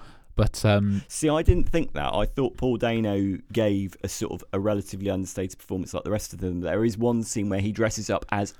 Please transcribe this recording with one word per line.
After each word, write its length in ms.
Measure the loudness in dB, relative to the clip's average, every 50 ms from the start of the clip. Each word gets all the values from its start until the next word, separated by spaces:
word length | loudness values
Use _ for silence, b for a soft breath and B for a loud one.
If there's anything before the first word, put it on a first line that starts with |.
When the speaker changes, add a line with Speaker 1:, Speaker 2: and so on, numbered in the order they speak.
| b b b b b b b
Speaker 1:
But, 280 | 2 2 2 2 2 2
um, 380 | 4 4 4 4 2 0 0 -2 -6
Speaker 2:
See, 220 | -4 -2 0 2
I 120 | 2 4
didn't 280 | 6 6 6 8 6 4
think 240 | 4 4 2 0 -2
that. 200 | -2 -2 -2 0
I 120 | 0 0
thought 300 | 0 0 0 0 0 0 0
Paul 200 | 0 0 0 2
Dano 600 | 2 0 2 2 0 0 0 0 0 0 -2 -4 -6 -4
gave 440 | 0 2 2 2 2 0 -2 -4 -6 -8 -8
a 40 | -8
sort 240 | -6 -6 -6 -6
of 120 | -6 -8 -8 -6 -4
a 60 | -2
relatively 500 | 0 0 0 0 -2 -6 -8 -6 -4 -2
understated 480 | -2 -2 -4 -6 -4 -6 -6 -6 -6 -12
performance 340 | -10 -6 -6 -6 -6 -6 -6
like 100 | -6 -4
the 80 | -2
rest 220 | -2 -4 -4 -6 -8
of 60 | -6
them. 220 | -4 -4 -2 -2
There 240 | -2 -2 0 2 2
is 140 | 0 0 0
one 240 | 0 0 0 0 -2
scene 260 | -4 -4 -2 -2 0
where 100 | 0 0
he 100 | 0 0
dresses 400 | 0 0 0 0 0 -2 -4 -2
up 140 | -4 -4 -2 -2
as 220 | -2 -2 -2 -4 -4